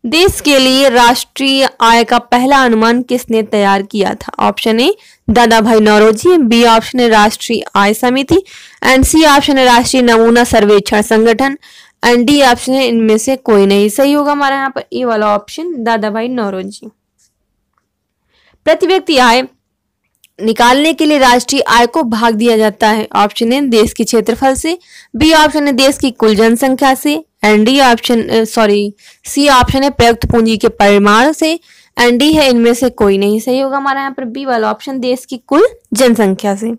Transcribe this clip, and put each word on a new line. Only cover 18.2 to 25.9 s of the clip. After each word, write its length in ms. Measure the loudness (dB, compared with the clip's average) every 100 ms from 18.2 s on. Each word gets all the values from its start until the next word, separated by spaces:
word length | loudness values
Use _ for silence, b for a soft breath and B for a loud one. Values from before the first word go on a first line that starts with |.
| _ _ _ _ -2
प्रति 200 | 0 0
व्यक्ति 320 | -2 0 2
आय 280 | 2 2 -2 _ _ _ _ _ _ _ _ -6
निकालने 540 | -4 0 2 2 0
के 120 | 0 0
लिए 120 | 2
राष्ट्रीय 440 | 2 2 0 -4 0
आय 180 | 0 0
को 160 | -2
भाग 320 | -4 -2 -2
दिया 220 | 0 0 0
जाता 320 | -2 0 -2
है। 200 | -2 -4 -2
ऑप्शन 360 | -2 -2 -2
ए 80 | -2
देश 320 | 0 0 0
के 120 | -2
क्षेत्रफल 500 | -2 -2 -2 -2 -2
से, 240 | -2 -6 -8 B B B -2
बी 160 | 2
ऑप्शन 320 | 4 2 0 -2
है 60 |
देश 260 | 0 0